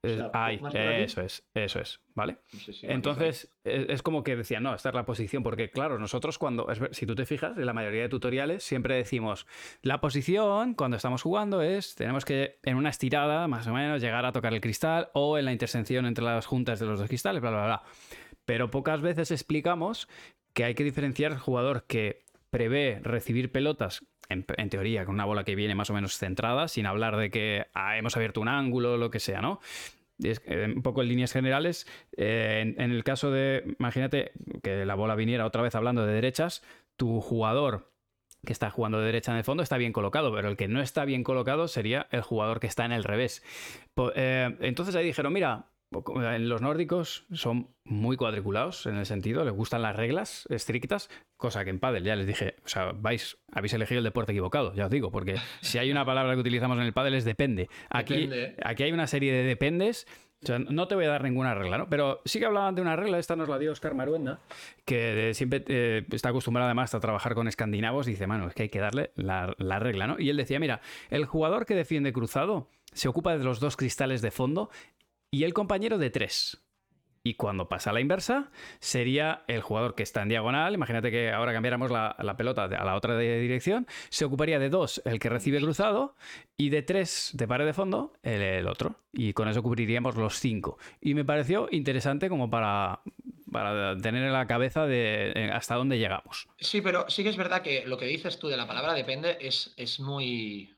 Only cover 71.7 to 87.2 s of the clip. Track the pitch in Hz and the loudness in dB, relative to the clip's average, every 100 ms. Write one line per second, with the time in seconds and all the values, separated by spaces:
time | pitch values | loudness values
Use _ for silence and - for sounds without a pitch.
71.7 | 196 160 156 143 123 113 135 175 196 - | 0 2 0 2 0 0 0 0 -2 -4
72.7 | _ - - 135 143 175 160 131 117 143 | _ -14 -2 0 2 2 2 0 0 -2
73.7 | - 131 - 135 127 107 - 131 165 214 | 0 -2 0 0 0 -2 0 0 0 -4
74.7 | - - _ _ _ _ 139 160 170 190 | -10 -20 _ _ _ _ 0 2 2 0
75.7 | 196 220 214 131 - 95 - - - _ | 0 2 2 0 0 -2 -2 -4 -6 _
76.7 | _ _ _ _ _ 120 - 104 98 87 | _ _ _ _ _ -4 -2 -2 0 -2
77.7 | 87 - 110 139 190 - 262 277 - - | -2 0 2 2 0 2 0 -2 -12 -20
78.7 | - - 127 123 139 156 - - 117 - | -10 -2 0 2 2 2 -2 -2 -4 0
79.7 | 107 120 - 104 110 104 113 110 135 170 | 0 0 -2 -4 -2 0 2 2 2 0
80.7 | 202 123 117 117 113 117 107 120 113 120 | 0 0 0 0 0 0 2 0 0 0
81.7 | 123 127 120 110 - 101 101 117 127 98 | 0 0 0 0 -2 -4 -2 -2 0 -2
82.7 | 95 95 98 113 117 117 117 120 127 175 | -2 0 0 0 2 2 2 0 0 0
83.7 | 220 247 - - - 147 135 151 151 135 | 0 -2 -10 -8 -2 0 2 2 2 4
84.7 | 180 143 - - 113 117 117 117 143 151 | 2 2 -2 -2 0 0 2 2 2 2
85.7 | 156 214 208 277 _ - - - - 143 | 2 2 2 0 _ -18 -18 -14 -2 2
86.7 | 151 139 190 175 - | 2 2 2 2 -2